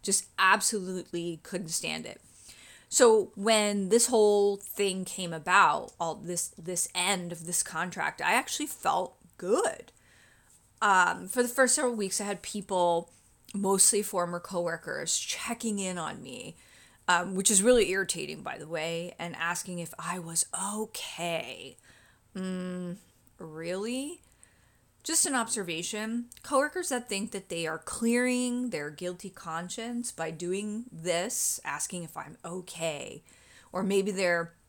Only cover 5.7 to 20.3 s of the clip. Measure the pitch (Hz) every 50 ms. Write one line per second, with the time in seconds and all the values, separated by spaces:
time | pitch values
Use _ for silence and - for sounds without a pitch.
5.7 | 151 151 - - - _ 170 165 151 - 147 170 180 170 - - - - 165 170
6.7 | 180 170 - - - 180 180 190 202 180 175 175 170 165 170 165 175 - - -
7.7 | - 160 175 180 165 190 156 151 - - - 175 202 247 - - - - 294 -
8.7 | - - - - 151 175 - - - _ _ - _ - 175 180 220 330 466 -
9.7 | - - - - _ _ _ _ _ _ _ _ _ _ _ _ _ _ _ _
10.7 | _ _ 220 208 190 185 180 175 170 180 180 190 - 254 247 240 240 - 269 254
11.7 | - 302 285 247 240 214 202 190 - - 208 202 202 175 - - - 208 196 -
12.7 | 196 180 175 175 170 170 170 - _ _ _ _ _ _ _ - - 202 196 190
13.7 | 196 190 - - - 202 208 - - 185 175 170 175 175 175 - 196 175 175 170
14.7 | 165 165 - 165 - 147 147 160 - - - - - - - - 240 240 - 226
15.7 | 208 196 190 185 185 175 160 151 139 131 135 123 127 107 - - - - - -
16.7 | - - - - _ _ _ - 180 170 175 185 190 185 196 - 214 190 196 240
17.7 | 254 240 202 165 185 196 190 - - 175 147 147 156 151 135 147 131 - 147 156
18.7 | 165 156 156 165 165 165 170 180 - - 165 170 151 - 165 170 175 170 - 190
19.7 | 180 175 170 160 - - 165 170 180 185 165 165